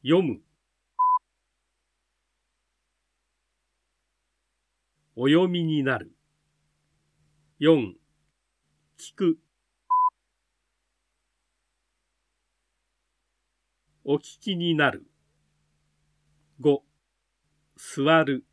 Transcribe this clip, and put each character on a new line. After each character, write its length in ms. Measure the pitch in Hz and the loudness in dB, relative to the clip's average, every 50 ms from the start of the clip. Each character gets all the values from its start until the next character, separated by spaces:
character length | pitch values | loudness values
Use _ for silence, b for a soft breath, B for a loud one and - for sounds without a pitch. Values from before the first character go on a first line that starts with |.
| - | 0
読 180 | 123 160 185 | 2 0 2
む。 180 | 190 147 104 - _ _ _ _ _ _ _ _ _ _ _ - 1017 1017 988 988 _ _ _ _ _ _ _ _ _ _ _ _ _ _ _ _ _ _ _ _ _ _ _ _ _ _ _ _ _ _ _ _ _ _ _ _ _ _ _ _ _ _ _ _ _ _ _ _ _ _ _ _ _ _ _ _ _ _ _ _ _ _ _ _ _ _ _ _ _ _ _ _ _ _ _ _ _ _ _ | 2 -2 -6 -8 _ _ _ _ _ _ _ _ _ _ _ -2 0 0 0 -2 _ _ _ _ _ _ _ _ _ _ _ _ _ _ _ _ _ _ _ _ _ _ _ _ _ _ _ _ _ _ _ _ _ _ _ _ _ _ _ _ _ _ _ _ _ _ _ _ _ _ _ _ _ _ _ _ _ _ _ _ _ _ _ _ _ _ _ _ _ _ _ _ _ _ _ _ _ _ _
お 100 | 113 123 | -4 0
読 220 | 139 151 170 185 180 | 2 2 4 2 0
み 160 | 175 175 165 | -2 -4 -4
に 180 | 160 156 147 | -2 -2 -2
な 160 | 135 135 131 - | -2 -2 -4 -4
る。 140 | - - _ _ _ _ _ _ _ _ _ _ _ _ _ _ _ _ _ _ _ _ _ _ _ _ _ _ _ _ _ _ | -8 -16 _ _ _ _ _ _ _ _ _ _ _ _ _ _ _ _ _ _ _ _ _ _ _ _ _ _ _ _ _ _
四、 380 | 143 156 165 143 117 95 87 _ _ _ _ _ _ _ _ _ _ _ _ _ _ _ _ _ _ _ _ | 2 4 4 4 2 -6 -10 _ _ _ _ _ _ _ _ _ _ _ _ _ _ _ _ _ _ _ _
聞 180 | _ - - _ | _ -20 -20 _
く。 220 | - 196 170 160 - _ _ _ _ _ _ _ _ _ _ 988 988 1017 988 _ _ _ _ _ _ _ _ _ _ _ _ _ _ _ _ _ _ _ _ _ _ _ _ _ _ _ _ _ _ _ _ _ _ _ _ _ _ _ _ _ _ _ _ _ _ _ _ _ _ _ _ _ _ _ _ _ _ _ _ _ _ _ _ _ _ _ _ _ _ _ _ _ _ _ _ _ _ _ | -2 -2 -2 -2 -2 _ _ _ _ _ _ _ _ _ _ -2 0 0 -2 _ _ _ _ _ _ _ _ _ _ _ _ _ _ _ _ _ _ _ _ _ _ _ _ _ _ _ _ _ _ _ _ _ _ _ _ _ _ _ _ _ _ _ _ _ _ _ _ _ _ _ _ _ _ _ _ _ _ _ _ _ _ _ _ _ _ _ _ _ _ _ _ _ _ _ _ _ _ _
お 100 | 139 143 | -4 -4
聞 260 | 147 - - - _ | -4 -4 -12 -20 _
き 160 | - 220 190 | -8 -8 -6
に 200 | 170 170 170 165 | -4 -2 -2 2
な 120 | 151 147 135 | 2 2 0
る。 220 | - - - _ _ _ _ _ _ _ _ _ _ _ _ _ _ _ _ _ _ _ _ _ _ _ _ _ _ _ _ _ _ - | 0 -4 -18 _ _ _ _ _ _ _ _ _ _ _ _ _ _ _ _ _ _ _ _ _ _ _ _ _ _ _ _ _ _ -2
五、 240 | 127 147 143 - _ _ _ _ _ _ _ _ _ _ _ _ _ _ _ _ _ _ _ | 0 0 0 0 _ _ _ _ _ _ _ _ _ _ _ _ _ _ _ _ _ _ _
座 460 | - - - - - 139 147 160 165 | -20 -20 -14 -8 -4 2 4 4 4
る。 240 | 160 147 139 127 - _ | 4 0 -4 -6 -8 _